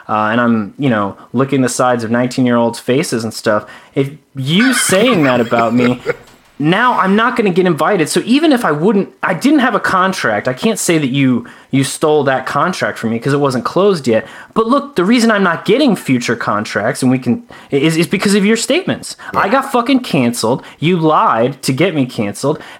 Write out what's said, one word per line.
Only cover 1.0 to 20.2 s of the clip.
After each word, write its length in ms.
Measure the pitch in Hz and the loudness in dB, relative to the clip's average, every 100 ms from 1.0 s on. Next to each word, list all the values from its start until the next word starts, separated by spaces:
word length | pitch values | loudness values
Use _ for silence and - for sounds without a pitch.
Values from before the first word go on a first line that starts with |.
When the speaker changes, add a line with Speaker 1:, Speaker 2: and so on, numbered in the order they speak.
| 98 - - | -2 -8 -6
Speaker 1:
licking 280 | 120 135 139 | -4 0 0
the 80 | 123 | 0
sides 340 | - 127 120 | 0 0 0
of 60 | 110 | -2
nineteen-year-olds 720 | 120 127 135 123 120 117 117 | -2 -2 0 2 2 0 -2
faces 440 | - 127 - 117 | -2 -2 -2 -4
and 80 | 113 | -4
stuff. 380 | - 117 104 - - - | -4 -2 -2 -4 -16 -6
If 160 | 143 139 151 _ 135 | -4 -4 -8 _ -8
you 380 | 131 180 262 | 0 2 2
saying 480 | 240 - 190 254 196 135 | 0 0 2 2 2 2
that 140 | 123 | 2
about 360 | 113 117 117 120 | 2 0 2 2
me, 260 | 123 123 - - - | 2 0 -4 -8 -12
<laughs> 280 | - _ - | -20 _ -2
now 360 | 151 190 247 214 | 0 2 2 2
I'm 160 | 190 208 | 2 2
not 220 | 240 240 | 2 0
gonna 140 | 202 | 0
get 160 | 175 185 | 2 2
invited. 420 | 147 160 202 143 | 2 0 0 0
So 120 | - - | -2 0
even 260 | 277 330 | 2 2
if 140 | 240 185 | 2 0
I 60 | |
wouldn't, 420 | 147 190 196 - - | 0 2 0 -2 -4
I 140 | 160 175 | -4 0
didn't 240 | 277 302 | 2 2
have 160 | 247 202 | 2 0
a 40 | |
contract. 680 | - 180 190 185 117 104 127 | 0 0 0 0 -2 -2 -2
I 60 | |
can't 260 | 131 226 214 | -2 -2 -2
say 180 | - 165 | 0 0
that 100 | 131 | 0
you, 380 | 139 135 120 - - - | 2 2 2 -4 -16 -4
you 120 | 135 135 | -2 -2
stole 400 | - 160 151 135 | 0 2 2 2
that 200 | 131 - | 0 -2
contract 520 | 143 170 180 110 - | -2 -2 -2 -4 -4
from 120 | 113 | -4
me 80 | 113 | -2
'cause 120 | 139 | -2
it 60 | 143 | 0
wasn't 240 | 139 123 | 0 -2
closed 420 | - 165 202 175 127 | -2 0 2 2 0
yet. 200 | 110 - - - | 0 -2 -12 -6
But 140 | - 226 | -2 0
look, 300 | 277 277 - | 0 -2 -2
the 80 | 180 | 2
reason 260 | 247 226 | 2 2
I'm 100 | 208 | 2
not 200 | 185 156 | 0 0
getting 320 | - 247 285 180 | 0 2 2 0
future 400 | - 123 123 113 | 0 -2 0 -4
contracts, 680 | - 104 107 104 110 139 | -2 -4 -4 -4 -4 0
and 80 | 127 | 0
we 80 | 131 | 0
can, 300 | 123 117 - - - | 0 -4 -6 -20 -4
is, 240 | 139 160 160 | 0 2 2
is 100 | 170 | 0
because 280 | 202 208 202 | 0 0 2
of 100 | 196 | 2
your 120 | 226 | 2
statements. 580 | - 330 - 113 - - - | 0 -2 -2 -6 -8 -16 -6
Speaker 2:
Right. 120 | - 190 | -2 0
Speaker 1:
I 40 | |
got 220 | 269 269 | 0 0
fucking 300 | 247 233 262 | -2 0 0
canceled. 600 | - 151 | 0 0